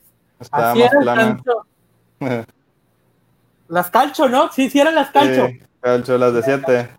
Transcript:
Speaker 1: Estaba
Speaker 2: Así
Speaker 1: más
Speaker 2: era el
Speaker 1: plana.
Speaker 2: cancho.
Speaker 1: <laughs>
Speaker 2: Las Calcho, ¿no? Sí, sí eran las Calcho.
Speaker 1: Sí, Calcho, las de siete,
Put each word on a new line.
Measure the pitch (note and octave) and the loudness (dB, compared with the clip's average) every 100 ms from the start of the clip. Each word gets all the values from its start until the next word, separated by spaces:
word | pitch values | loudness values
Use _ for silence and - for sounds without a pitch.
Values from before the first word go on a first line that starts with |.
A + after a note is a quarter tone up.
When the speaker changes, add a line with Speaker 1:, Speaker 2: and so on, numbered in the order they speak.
| _ _ _ - | _ _ _ -20
Speaker 1:
Estaba | - - A#2 | -8 -4 0
Speaker 2:
Así | A#2+ | 2
Speaker 1:
más | A#3+ | 2
Speaker 2:
era | C#4+ | 2
el | |
Speaker 1:
plana. | E3+ A3+ | 0 0
Speaker 2:
cancho. | A3 G#3+ B3 A3+ - _ _ _ _ - C3+ A#2+ A2+ | 0 -2 -4 -6 -8 _ _ _ _ -10 -8 -8 -10
Speaker 1:
<laughs> | _ _ _ _ _ _ _ _ _ _ _ - | _ _ _ _ _ _ _ _ _ _ _ -8
Speaker 2:
Las | E3+ F3+ | -6 0
Calcho, | A3 C#4+ - C4+ | 0 0 0 0
¿no? | B3+ D#4+ | 2 0
Sí, | - C4 | -2 0
sí | C#4+ | 2
eran | D4+ | 2
las | D#4+ - | 0 0
Calcho. | C#4 C#4+ B3+ B2 | 0 2 2 -2
Speaker 1:
Sí, | B2 _ _ | -4 _ _
Calcho, | B2 B2 B2 B2 | -2 0 0 0
las | B2 A#2+ | 2 0
de | |
siete, | C3+ C#3 C3 B2 A#2+ | 0 -2 0 -2 -2